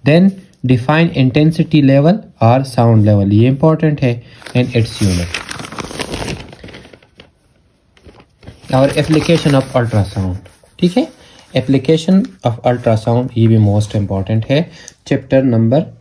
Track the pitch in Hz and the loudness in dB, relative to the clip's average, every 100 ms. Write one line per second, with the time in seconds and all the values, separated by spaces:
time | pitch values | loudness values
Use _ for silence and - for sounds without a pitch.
0 | - 160 196 - - _ 123 127 - 156 | 4 4 4 0 -20 _ 0 0 2 0
1 | 165 165 165 151 156 160 160 156 135 135 | 0 2 0 4 2 0 0 2 4 4
2 | 147 220 - _ 113 127 135 - 117 113 | 4 0 -4 _ 2 2 0 0 2 4
3 | 104 104 98 104 120 135 160 160 160 147 | 4 2 2 2 2 2 0 2 0 0
4 | 127 117 - - - 123 127 120 110 - | -4 -4 -12 -20 -6 -4 -2 -2 -4 -2
5 | 101 87 87 - - - - - - - | -2 -2 -4 -10 -12 -14 -14 -12 -14 -12
6 | - - - - - - - - - - | -12 -10 -10 -12 -14 -20 -20 -20 -20 -20
7 | _ _ - _ _ _ _ _ _ _ | _ _ -20 _ _ _ _ _ _ _
8 | - - _ _ - - - 131 139 156 | -20 -20 _ _ -20 -20 -4 0 0 0
9 | 147 156 147 165 156 139 131 131 117 110 | 0 0 2 0 2 0 0 -4 -2 -2
10 | 92 - 92 92 - _ _ - 180 208 | -2 -4 -6 -8 -14 _ _ -4 0 0
11 | 320 - - - _ 131 123 135 - 160 | -4 -8 -20 -20 _ -6 0 -2 2 0
12 | - 190 - - 120 117 127 120 120 110 | 2 0 0 -6 -6 -2 -2 -2 0 -2
13 | - 120 127 113 113 113 104 104 107 107 | 0 -2 -2 0 2 4 2 0 -2 -4
14 | 98 98 95 110 110 139 170 - - _ | -4 -6 -2 -4 0 -2 -2 -10 -20 _
15 | - 139 - 135 135 113 113 135 196 - | -6 -6 0 0 2 2 2 0 -2 -12